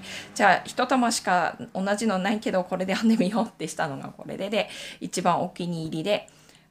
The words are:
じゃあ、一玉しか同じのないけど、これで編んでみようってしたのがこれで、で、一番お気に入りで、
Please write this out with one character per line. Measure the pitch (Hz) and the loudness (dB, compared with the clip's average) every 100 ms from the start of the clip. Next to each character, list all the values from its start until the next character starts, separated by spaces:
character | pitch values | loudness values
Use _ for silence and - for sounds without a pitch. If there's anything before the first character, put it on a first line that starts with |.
| - - - | -8 -14 -8
じ | - | 4
ゃ | 202 | 6
あ、 | 165 | 6
一 | - - 247 | 2 -2 2
玉 | 269 233 | 4 2
し | 226 | 0
か | 208 180 156 - 123 | 2 2 2 -2 -8
同 | 185 196 208 | -4 -2 0
じ | 226 | 2
の | 185 | 2
な | 196 | 0
い | 214 | -2
け | 220 | 0
ど、 | 190 | -2
こ | 180 185 | 0 -2
れ | 185 | -2
で | 196 | 2
編 | 226 | 4
ん | 220 | 4
で | |
み | 180 | 4
よ | 220 | 2
う | 226 | -2
っ | |
て | - 160 | -4 -8
し | - | -4
た | 160 | -4
の | - | -4
が | - | -10
こ | - - | -12 -10
れ | - | -8
で、 | 196 | -2
で、 | 214 - - - - | -2 -2 -6 -14 -12
一 | - - | -8 -2
番 | 180 - | 2 2
お | 180 | -2
気 | - 175 | -4 -6
に | 165 160 | -6 -6
入 | 160 | -4
り | 170 | 0
で、 | 220 - - - - _ | -2 -4 -20 -20 -20 _